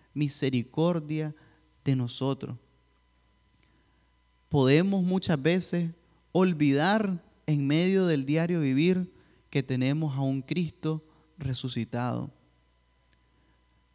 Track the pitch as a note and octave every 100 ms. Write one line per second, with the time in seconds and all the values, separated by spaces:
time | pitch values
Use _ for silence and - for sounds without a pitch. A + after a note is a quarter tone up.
0 | _ C#3+ D3 - C3+ C3 A#2 - E3 E3+
1 | D3+ D#3 D#3 D3+ - _ _ _ - C3
2 | A#2+ - C3 C3+ C3+ B2 - _ _ _
3 | _ _ _ _ _ _ _ _ _ _
4 | _ _ _ _ _ D3+ C3 D3 F#3+ G3
5 | F3+ F#3 - D#3 C#3+ F3+ F3+ F3 E3+ E3
6 | _ _ _ E3+ F#3+ D#3+ D3 C#3 E3 G#3+
7 | G#3 F3 - _ - D3+ C#3 D3+ F#3 F#3+
8 | F#3 D3+ C3+ D#3 E3+ F3 C#3+ C3 E3+ F#3
9 | F3+ - _ _ _ C#3+ B2+ C3 C3 D3
10 | D#3 C3+ C#3 C3+ C3 D#3 E3 - D#3 D#3
11 | - _ _ - C3+ B2+ C3 B2 A2+ A#2+
12 | B2 A#2+ B2 - _ _ _ _ _ _
13 | _ _ _ _ _ _ _ _ _